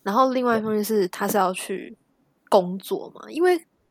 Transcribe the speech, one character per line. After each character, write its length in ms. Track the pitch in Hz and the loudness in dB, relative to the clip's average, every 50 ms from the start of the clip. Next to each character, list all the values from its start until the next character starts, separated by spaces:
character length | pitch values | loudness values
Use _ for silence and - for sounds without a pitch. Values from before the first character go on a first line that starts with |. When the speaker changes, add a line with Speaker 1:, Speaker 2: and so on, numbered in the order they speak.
Speaker 1:
然 120 | - 202 202 | -6 0 2
后 200 | 240 262 262 254 | 2 2 2 2
另 100 | 262 247 | 0 0
外 140 | 240 233 220 | 0 0 0
一 40 | |
方 100 | 214 220 214 | 0 -2 -2
面 100 | 214 208 | -2 -2
是 240 | 208 220 208 185 180 | 0 0 0 0 0
他 180 | - - 202 202 | -2 -4 -4 0
是 100 | 208 208 | 2 2
要 160 | 185 180 185 | 2 0 -2
去 420 | - - - 196 185 - - 233 - _ _ _ _ _ _ _ _ _ _ | -4 -8 -10 -10 -10 -10 -14 -18 -20 _ _ _ _ _ _ _ _ _ _
工 280 | - 202 180 180 185 196 | 2 4 4 2 -2 -8
作 280 | - - 196 - - - - | -8 -6 -8 -8 -8 -10 -16
嘛， 60 | - - | -18 -18
Speaker 2:
对。 80 | 214 220 | -12 -2
Speaker 1:
因 100 | 294 349 | 2 2
为 200 | 359 359 330 - _ _ _ _ _ | 4 4 2 -2 _ _ _ _ _